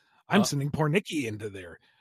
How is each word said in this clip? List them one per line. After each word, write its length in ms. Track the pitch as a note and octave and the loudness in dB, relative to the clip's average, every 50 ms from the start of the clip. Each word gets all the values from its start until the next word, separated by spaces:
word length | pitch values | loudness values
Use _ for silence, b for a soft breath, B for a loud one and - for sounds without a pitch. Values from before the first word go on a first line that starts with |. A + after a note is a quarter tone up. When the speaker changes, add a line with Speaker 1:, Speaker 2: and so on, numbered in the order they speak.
| b b b b b - | b b b b b 2
Speaker 1:
I'm 140 | - G#3 | 4 4
Speaker 2:
Uh, 20 | F#3+ | 4
Speaker 1:
sending 260 | - D3 C#3 C3+ D3 | 4 2 -2 -2 -2
poor 200 | - - D#3 D3+ | 0 0 2 2
Nikki 360 | D3+ - - - F#3 D3+ B2+ | 2 2 0 0 -2 -2 -2
into 220 | A2 G#2+ G2+ A2+ G#2 | -2 -4 -6 -8 -10
there. 320 | F#2+ G2 F#2 F2 - b b b b b | -10 -12 -14 -14 -16 b b b b b